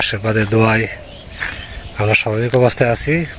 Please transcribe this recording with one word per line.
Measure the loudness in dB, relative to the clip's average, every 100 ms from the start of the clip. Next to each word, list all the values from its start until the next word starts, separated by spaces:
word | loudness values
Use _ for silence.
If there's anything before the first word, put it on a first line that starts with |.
আশীর্বাদে, | 2 0 0 0 2
দোয়ায় | 4 4 4 0 -6 -16 -18 -16 -10 -10 -10 -12 -12 -10 -2
আমরা | 0 2
স্বাভাবিক | 0 -2 2 4
অবস্থায় | 4 4 2 0
আছি। | 0 -2 -2